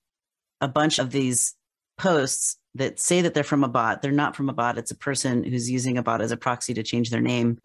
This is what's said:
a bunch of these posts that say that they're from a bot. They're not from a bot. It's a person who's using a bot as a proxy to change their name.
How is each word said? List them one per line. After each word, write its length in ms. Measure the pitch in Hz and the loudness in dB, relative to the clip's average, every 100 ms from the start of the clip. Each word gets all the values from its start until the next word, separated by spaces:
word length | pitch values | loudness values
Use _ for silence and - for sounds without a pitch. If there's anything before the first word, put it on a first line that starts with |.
| _ _ _ _ _ _ | _ _ _ _ _ _
a 80 | 135 | -2
bunch 320 | 147 151 151 | 2 2 2
of 100 | 127 | 0
these 460 | 139 127 123 - - _ _ _ - | 0 2 0 -2 -4 _ _ _ -2
posts 580 | 190 156 135 - - - _ 127 | 2 2 2 -2 -4 -6 _ -4
that 240 | 135 - | -4 -2
say 200 | - 180 | 2 4
that 140 | 170 | 4
they're 80 | 147 | 2
from 220 | 139 143 | 0 2
a 40 | 131 | 2
bot. 320 | 123 113 95 | 2 0 0
They're 120 | 139 | 0
not 240 | 143 139 - | 0 0 -2
from 120 | 135 | -4
a 40 | |
bot. 260 | 117 120 117 | 0 -2 -2
It's 140 | - | -8
a 40 | - | -8
person 460 | 143 135 131 120 | -4 -2 0 0
who's 260 | - 123 120 | 0 -4 -2
using 300 | 127 127 123 | -2 0 0
a 60 | |
bot 160 | 120 113 | 0 0
as 80 | 113 | 0
a 60 | 117 | -2
proxy 360 | 131 120 - | -2 -4 -4
to 100 | 113 | -6
change 260 | 113 120 117 | -2 -2 0
their 100 | 117 | 0
name. 380 | 123 123 117 117 | 0 2 0 0